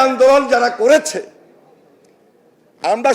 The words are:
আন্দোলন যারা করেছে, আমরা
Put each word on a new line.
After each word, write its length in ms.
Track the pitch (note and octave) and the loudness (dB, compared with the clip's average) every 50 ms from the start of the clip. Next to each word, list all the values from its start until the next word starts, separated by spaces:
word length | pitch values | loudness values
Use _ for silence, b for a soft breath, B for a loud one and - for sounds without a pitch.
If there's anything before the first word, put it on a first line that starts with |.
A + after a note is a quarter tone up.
| C4 | 2
আন্দোলন 360 | C4 B3+ A#3 B3+ C4 C#4 C#4 C4+ A#3+ B3+ | 2 0 2 2 4 4 2 2 0 -2
যারা 160 | A#3+ A#3+ A#3+ - - | -2 0 -2 -2 -2
করেছে, 380 | G#3+ B3+ D4+ D4+ D4+ - - F3+ C#3 - _ _ _ _ _ _ _ _ _ _ _ _ _ _ _ _ _ _ _ _ _ _ _ _ _ _ _ _ _ _ - | 2 2 2 2 0 -4 -10 -10 -12 -14 _ _ _ _ _ _ _ _ _ _ _ _ _ _ _ _ _ _ _ _ _ _ _ _ _ _ _ _ _ _ -6
আমরা 280 | E3 G#3 A#3 - C#4 A#3+ | -4 -4 -2 0 -2 -2